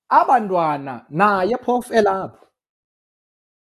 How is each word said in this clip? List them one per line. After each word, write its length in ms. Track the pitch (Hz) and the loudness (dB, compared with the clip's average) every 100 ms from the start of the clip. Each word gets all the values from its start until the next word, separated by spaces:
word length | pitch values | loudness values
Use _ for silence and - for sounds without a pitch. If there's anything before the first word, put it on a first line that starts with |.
| - | 0
Abantwana 960 | 277 349 254 208 180 160 147 139 120 - | 2 4 2 0 -2 -2 -4 -8 -14 -8
naye 480 | 151 208 196 185 247 | 0 2 2 0 -2
phofu 360 | - 247 233 | -2 -4 -2
elapho. 520 | 226 202 190 185 - _ _ _ _ _ _ _ _ _ _ _ _ | 0 0 -2 -8 -14 _ _ _ _ _ _ _ _ _ _ _ _